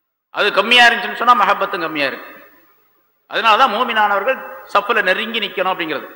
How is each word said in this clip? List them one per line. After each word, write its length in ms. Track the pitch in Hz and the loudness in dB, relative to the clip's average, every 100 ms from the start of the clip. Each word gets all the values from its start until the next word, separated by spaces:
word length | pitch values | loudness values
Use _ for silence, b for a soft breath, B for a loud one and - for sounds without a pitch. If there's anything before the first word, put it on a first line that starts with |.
| _ _ _ | _ _ _
அது 140 | - 202 | -2 -2
கம்மியா 320 | 196 208 247 240 | 0 4 6 6
இருந்துச்சுன்னு 340 | 226 208 208 | 4 -4 -2
சொன்னா 140 | 233 | 2
மஹப்பத்தும் 500 | 240 190 196 196 190 | 4 4 0 -2 -4
கம்மியா 220 | 160 151 139 | -6 -4 -4
இருக்கு. 240 | 117 - - - _ _ _ _ _ _ _ - | -6 -14 -20 -20 _ _ _ _ _ _ _ -8
அதனாலதான் 440 | 165 220 214 262 | -2 2 4 4
மூமினானவர்கள் 640 | 214 240 226 208 202 196 262 - - - | 2 -2 0 0 0 -2 -4 -6 -18 -4
சஃப்ல 300 | 208 202 226 | -2 0 0
நெருங்கி 380 | 185 190 220 233 | 0 0 -2 -4
நிக்கணும் 320 | 202 - 185 | -6 -4 -2
அப்படிங்கிறது, 340 | 175 165 139 - | -2 -4 -6 -8